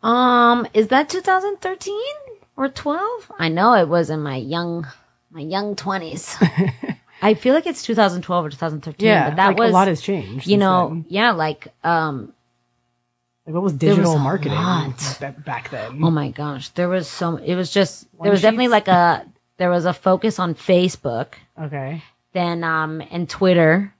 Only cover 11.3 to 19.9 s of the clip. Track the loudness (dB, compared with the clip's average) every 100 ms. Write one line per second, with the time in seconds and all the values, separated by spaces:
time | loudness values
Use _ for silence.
11.3 | 0 -2 -4 -12 _ 0 0 0 -6 -10
12.3 | _ _ _ _ _ _ _ _ _ _
13.3 | _ -8 -2 -2 0 4 4 4 2 2
14.3 | -2 -2 -2 0 0 -2 -6 -8 -8 -12
15.3 | -12 -10 -10 -8 -12 -10 -2 0 0 -2
16.3 | -6 -10 -10 -12 -4 -2 -2 -4 -6 -6
17.3 | -4 -4 -4 -2 0 0 -4 -20 _ 0
18.3 | 4 4 2 2 2 4 4 4 2 -4
19.3 | _ _ _ 0 2 0